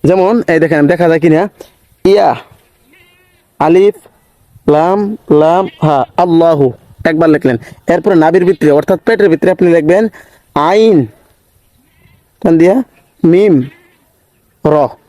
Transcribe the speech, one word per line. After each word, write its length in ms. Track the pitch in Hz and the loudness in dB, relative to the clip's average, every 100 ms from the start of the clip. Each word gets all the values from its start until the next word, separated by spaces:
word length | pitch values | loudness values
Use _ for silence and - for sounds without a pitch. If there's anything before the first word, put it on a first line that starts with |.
যেমন 380 | 160 185 185 233 190 | 0 0 0 -2 0
এই 120 | 160 | -2
দেখেন, 260 | 156 156 147 | 0 0 0
দেখা 220 | 170 170 | 0 0
যায় 120 | 160 | 0
কিনা, 280 | 165 156 202 _ - _ _ _ | 0 0 -2 _ -20 _ _ _
ইয়া 320 | 180 202 185 120 - _ _ _ _ 359 _ _ _ _ _ _ | 0 2 0 -2 -10 _ _ _ _ _ _ _ _ _ _ _
আলিফ 360 | 151 175 202 - _ _ _ _ _ - - | 0 2 2 -2 _ _ _ _ _ -10 -2
লাম 460 | 147 170 196 202 214 - | -2 0 -2 -6 -10 -2
লাম 380 | 147 156 175 156 - | 0 2 0 -4 -4
হা 220 | 156 143 123 - | -2 -2 -4 -4
আল্লাহু, 560 | 180 165 165 156 135 120 _ _ | 0 2 0 0 -2 -4 _ _
একবার 260 | - 160 165 | -6 -2 0
লিখলেন। 260 | 151 131 117 - - - | 0 -2 -4 -8 -18 -4
এরপরে 280 | 175 208 | -2 0
নাভির 300 | 180 156 180 | 0 2 0
ভিতরে, 260 | 180 185 151 | 0 -2 0
অর্থাৎ 300 | 143 - 185 | 0 -2 -4
পেটের 280 | - 226 202 | -2 0 0
ভিতরে 220 | 160 - | 0 -2
আপনি 240 | 185 180 | 0 0
লিখবেন 340 | 170 151 185 220 - - _ _ | 0 0 0 -2 -6 -20 _ _
আইন 520 | - 151 208 226 180 110 _ _ _ _ _ _ _ _ _ _ _ _ _ | -4 -2 0 2 2 -2 _ _ _ _ _ _ _ _ _ _ _ _ _
টান 180 | 202 165 | -2 0
দিয়া 240 | 175 226 254 _ _ _ | 2 0 -4 _ _ _
মিম 380 | 165 175 208 151 131 - _ _ _ _ _ _ _ _ 151 | 0 2 2 0 -2 -14 _ _ _ _ _ _ _ _ -2
র 220 | 151 131 - | 0 -2 -6